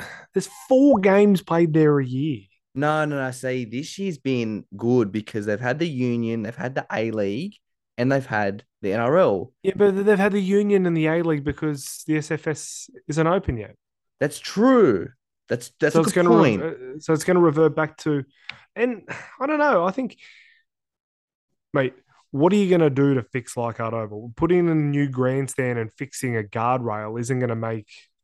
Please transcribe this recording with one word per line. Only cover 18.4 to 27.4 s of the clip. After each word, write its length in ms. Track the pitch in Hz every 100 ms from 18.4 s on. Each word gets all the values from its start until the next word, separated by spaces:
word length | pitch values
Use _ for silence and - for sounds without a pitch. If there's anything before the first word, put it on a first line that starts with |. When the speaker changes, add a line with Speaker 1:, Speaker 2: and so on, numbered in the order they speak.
| - - _
Speaker 1:
and 340 | - 247 214 - - - -
I 80 | 277
don't 120 | 302
know. 260 | 294 196
I 60 | 180
think, 260 | 190 240 - - - _ _ _ _ _ _ _ _ _ _ _ _ _
mate, 220 | 139 127 - _ _ _
what 220 | 139 170
are 40 | 208
you 140 | 190
gonna 200 | 180 156
do 240 | 135 139
to 80 | 131
fix 340 | 113 131 120 -
Leichhardt 380 | 117 113 113
Oval? 380 | 113 107 104 120 113
Put 160 | 165
in 160 | 180 170
a 60 |
new 340 | 160 147 143 143
grandstand 680 | 127 127 131 135 - 127 120
and 140 | 113
fixing 440 | - 135 - 131 117
a 60 |
guardrail 800 | 101 117 117 131 117 107 107 117
isn't 180 | 120
gonna 180 | 127